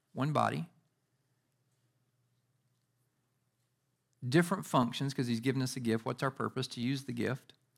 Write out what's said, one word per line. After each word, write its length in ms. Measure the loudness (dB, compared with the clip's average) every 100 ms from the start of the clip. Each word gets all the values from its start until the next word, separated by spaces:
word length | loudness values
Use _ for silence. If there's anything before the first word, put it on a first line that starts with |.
| _
one 200 | -4 0
body. 360 | 2 2 0 -8 _ _ _ _ _ _ _ _ _ _ _ _ _ _ _ _ _ _ _ _ _ _ _ _ _ _ _ _ _ _ _ _ _ _ -8 4
Different 400 | 4 4 0 2
functions 480 | 2 2 0 -4
'cause 120 | -2 0
he's 140 | 0
given 220 | 0 0
us 140 | 0 -2
a 40 |
gift. 240 | 0 0
What's 180 | -2 -2
our 80 | -4
purpose? 360 | -2 -4 -4 -6
To 120 | -4
use 240 | -2 -2
the 80 | -4
gift 400 | -2 -2 -2 -8 -20 _